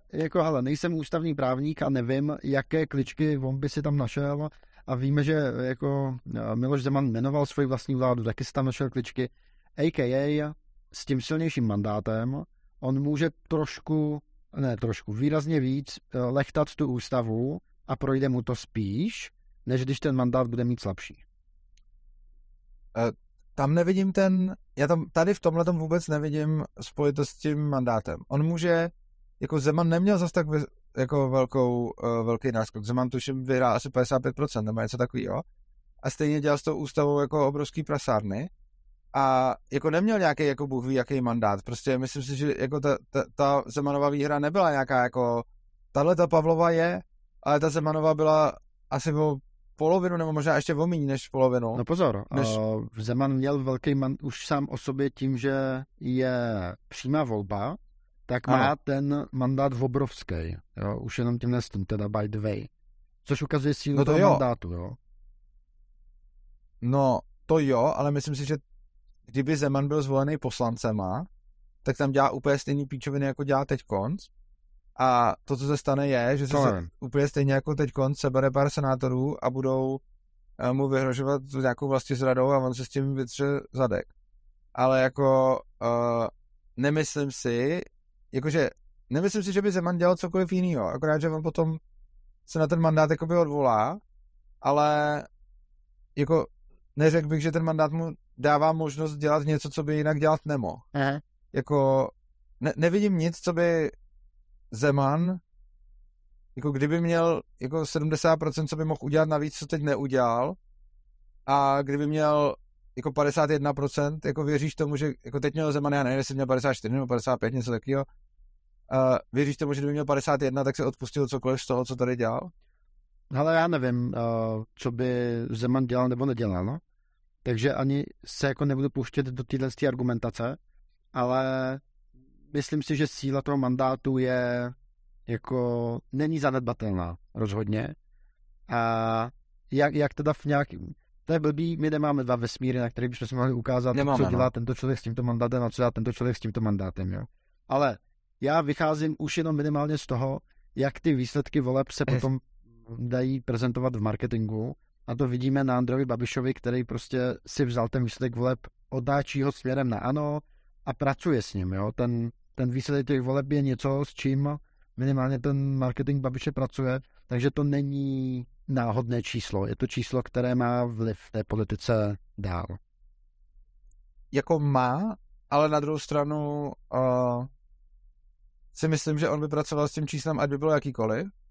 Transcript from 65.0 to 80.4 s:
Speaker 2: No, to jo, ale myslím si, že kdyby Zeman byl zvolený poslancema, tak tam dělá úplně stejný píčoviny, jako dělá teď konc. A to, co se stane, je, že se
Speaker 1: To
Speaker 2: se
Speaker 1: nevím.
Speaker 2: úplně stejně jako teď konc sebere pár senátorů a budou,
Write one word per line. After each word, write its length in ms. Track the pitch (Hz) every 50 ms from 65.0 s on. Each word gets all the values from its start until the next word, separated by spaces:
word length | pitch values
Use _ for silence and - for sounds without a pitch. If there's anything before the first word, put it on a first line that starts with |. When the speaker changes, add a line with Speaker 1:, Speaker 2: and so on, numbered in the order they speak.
| _ - - - - - - - _ _ _ _ _ _ _ _ _ _ _ _ - - - - - - _ - - - - - _ _ _ -
Speaker 2:
No, 380 | 120 120 135 139 139 131 - - - - - _ _
to 140 | - 160 160
jo, 340 | 147 135 131 117 123 151 -
ale 160 | - 139 147
myslím 240 | 147 147 - 151 143
si, 100 | 131 143
že 120 | 135 156 139 - _ - - - _ _ _ _ - - _ _
kdyby 320 | - - 139 131 143 156
Zeman 300 | 139 147 139 139 139 143
byl 140 | 143 147 156
zvolený 360 | 139 135 135 135 139 147 156
poslancema, 880 | 143 - 127 - - 123 113 120 - - 113 107 104 95 92 95 135 185 - - - _ - _ _ - - _ _ -
tak 140 | 139 127
tam 140 | - 143 139
dělá 180 | 135 139 139 135
úplně 300 | - 135 - 143 139 139
stejný 260 | - - 143 143 139
píčoviny, 400 | 131 147 127 - 147 139 143 139
jako 180 | 135 127 - 143
dělá 220 | 135 135 135 139
teď 180 | - 143 127 -
konc. 420 | - 110 95 101 135 175 208 - - _ - - - - _ _ _ - - _ _ - -
A 360 | 131 131 123 120 120 107 - - _
to, 120 | - 143
co 100 | 123 139
se 100 | 143 147
stane, 300 | 139 - 147 135 139 143
je, 300 | 143 135 120 117 123 143
že 100 | 139 143
se 40 | 131
Speaker 1:
To 120 | 143 143 135
Speaker 2:
se 80 | 123
Speaker 1:
nevím. 180 | 101 87 85 82 - -
Speaker 2:
úplně 280 | 139 127 127 143 143
stejně 260 | 139 - 143 139 139 135
jako 220 | 135 - 151 151
teď 160 | 143 147 135
konc 280 | - 143 135 135 147 -
sebere 320 | - 135 127 135 135 135
pár 180 | 131 139 139 143
senátorů 760 | - 151 143 135 131 123 135 127 127 127 131 147 - - -
a 40 | 123
budou, 500 | 127 131 131 131 131 131 131 131 135 135 _ _ - _ _ _ _ _